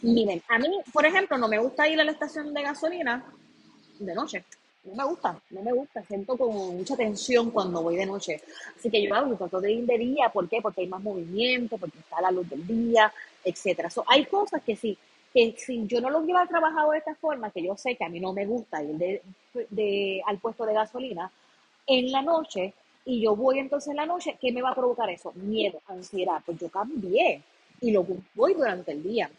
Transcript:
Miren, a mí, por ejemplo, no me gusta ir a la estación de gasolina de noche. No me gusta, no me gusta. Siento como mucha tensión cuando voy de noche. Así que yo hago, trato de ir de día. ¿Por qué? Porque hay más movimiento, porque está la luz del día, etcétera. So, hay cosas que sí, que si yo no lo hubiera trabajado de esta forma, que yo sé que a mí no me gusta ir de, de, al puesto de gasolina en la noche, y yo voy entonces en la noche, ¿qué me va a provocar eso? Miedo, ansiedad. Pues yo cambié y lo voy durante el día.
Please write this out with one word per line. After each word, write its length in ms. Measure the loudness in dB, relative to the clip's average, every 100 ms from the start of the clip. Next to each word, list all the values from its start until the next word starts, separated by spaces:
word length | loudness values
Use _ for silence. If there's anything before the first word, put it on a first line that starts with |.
Miren, 380 | 6 4 4 0 0
a 120 | 2
mí, 200 | 2 -2 -2
por 120 | 4 4
ejemplo, 320 | 4 2 2
no 100 | 2
me 100 | 2
gusta 320 | 0 4 2
ir 100 | 4
a 40 |
la 80 | 2
estación 420 | 2 -6 -6 -6
de 80 | -4
gasolina 640 | -4 -2 -2 -2 -2 -2 -6 -20 -20 _ -20 _ _ -12
de 140 | -8
noche. 300 | -4 -4 -6 -12 -20 _ _
No 120 | -14 -4
me 80 |
gusta, 360 | -4 -2 -4 -4 _
no 100 | -8
me 100 | -2
gusta. 280 | -2 -2 -10
Siento 320 | -8 -8 -4 0
como 360 | 0 0 -6
mucha 240 | -6 -6 -2
tensión 560 | -2 -2 2 2 4
cuando 320 | 0 0 0
voy 140 | 0 0
de 100 | -2
noche. 340 | -4 -6 -8 -8 -18 -18 -6
Así 140 | 0
que 100 | 0
yo 100 | 2
hago, 220 | 2 2 -2
trato 260 | -2 -2
de 100 | 0
ir 120 | 0 2
de 100 | 2
día. 340 | 2 2 2
¿Por 200 | 2 0
qué? 100 | 0
Porque 220 | -2 -2
hay 60 | -6
más 160 | -4
movimiento, 760 | -6 -6 -6 0 2 2 -2 -6
porque 220 | -8 -12
está 200 | -8 0
la 120 | 2
luz 180 | 2 -2
del 160 | -8 -4
día, 480 | -2 4 6 6 4 -20 -6
etcétera. 480 | -6 -4 -2 -2 -2
So, 120 | -4 4
hay 180 | 4 4
cosas 380 | 0 0 -2
que 120 | -4 -4
sí, 220 | -4 -6 _ _ _
que 220 | 4 4 2
si 300 | -8 -6 -2
yo 160 | -2
no 80 | 0
lo 80 | 0
hubiera 300 | 2 2 2
trabajado 440 | 2 2 2 2
de 60 | 2
esta 160 | -2
forma, 380 | -4 -4 -4 -6
que 100 | -6
yo 160 | -4 -4
sé 180 | -4 -4
que 100 | -6
a 40 |
mí 100 | -4
no 140 | -4
me 140 | -4 -2
gusta 340 | -4 -4 -6
ir 140 | -6 -2
de, 260 | -2 -4 -8 -20 _ -10 -8
de, 540 | -2 0 0 -2 -2 -4
al 140 | -4
puesto 260 | -4 -4 0
de 80 |
gasolina 580 | 0 0 -4 -8 -8 -10 _ _ _ _ _ 2
en 260 | 2 4
la 120 | 0
noche, 500 | 2 2 0 -4 -6 -6 _ _ -4
y 160 | 2
yo 140 | 4 4
voy 240 | 4 2
entonces 320 | 0 -2 -2
en 60 | -4
la 100 | -2
noche, 280 | -2 -4 -2
¿qué 100 | -2
me 120 | 0
va 80 | 0
a 40 | 2
provocar 360 | 2 2 -2
eso? 200 | -4 -10
Miedo, 460 | -8 -4 0 0 -2 _
ansiedad. 540 | -14 -8 -2 0 0
Pues 140 | -2 -8
yo 120 | -6
cambié 760 | -4 -4 -4 0 4 4 2 -6 _ _ _
y 100 | 2
lo 120 | 4 2 -2 -8
voy 220 | 2 4 4
durante 380 | 2 0 -6
el 100 | -6
día. 260 | -2 -2 -2